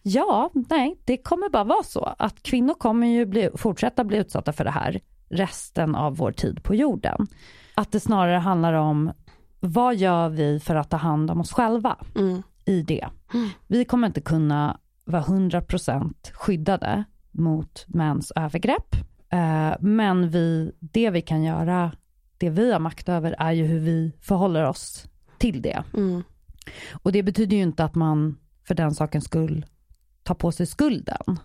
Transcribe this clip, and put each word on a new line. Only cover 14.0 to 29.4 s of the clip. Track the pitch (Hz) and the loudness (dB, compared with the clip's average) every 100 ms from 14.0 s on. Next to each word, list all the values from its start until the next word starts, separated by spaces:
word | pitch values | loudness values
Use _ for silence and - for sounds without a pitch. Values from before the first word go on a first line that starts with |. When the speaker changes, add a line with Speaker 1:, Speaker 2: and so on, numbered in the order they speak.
| 226 | 0
Speaker 1:
inte | 147 | -2
kunna | - 160 151 147 147 - _ _ - | -2 0 2 2 -2 -4 _ _ -4
vara | 170 | -2
hundra | 143 190 185 175 | 0 2 2 0
procent | - 180 - 131 160 - - | -2 -4 -2 -2 -4 -8 -20
skyddade | - - 175 156 190 101 196 208 _ _ | -6 -2 0 0 0 0 -2 -4 _ _
mot | - 165 156 156 - - | -2 0 0 -4 -14 -6
mäns | 165 156 135 - - | -2 0 -2 -4 -4
övergrepp. | 156 165 214 294 - - - - _ | -2 -2 0 -2 -2 -4 -4 -16 _
Eh, | 180 165 156 156 - | 0 2 2 0 0
men | 196 220 208 180 175 | 0 2 4 2 2
vi, | 170 165 160 160 - | 2 2 0 -2 -8
det | 160 226 233 | -4 0 2
vi | 175 | 0
kan | 165 160 | 0 0
göra, | 160 160 165 180 170 - _ _ _ _ | 0 0 0 0 0 -4 _ _ _ _
det | 180 | -2
vi | 160 247 | 2 2
har | 185 | 2
makt | 160 - - | -2 -6 -4
över, | 175 160 - | -2 -2 -2
är | 160 | 0
ju | 165 160 | 2 2
hur | 165 | 2
vi | 160 165 160 - | 2 0 -2 -6
förhåller | - 190 190 160 143 | -2 2 2 2 0
oss | 135 - - - _ _ - | -2 -12 -16 -20 _ _ -2
till | 240 143 | -2 -2
det. | 143 - - | -4 -6 -6
Speaker 2:
Mm. | - 190 180 175 - - - - - - | -2 -2 -2 -8 -20 -20 -20 -20 -18 -16
Speaker 1:
Och | - 196 | -6 0
det | 196 | 0
betyder | 196 202 214 214 | 0 0 2 2
ju | |
inte | 175 151 | 2 0
att | 156 165 | -2 2
man | 160 151 156 147 _ _ - | 2 2 0 -4 _ _ -4
för | 170 | 0
den | 156 151 | 0 0
sakens | 151 156 - | -2 -2 -2
skull | 165 | -2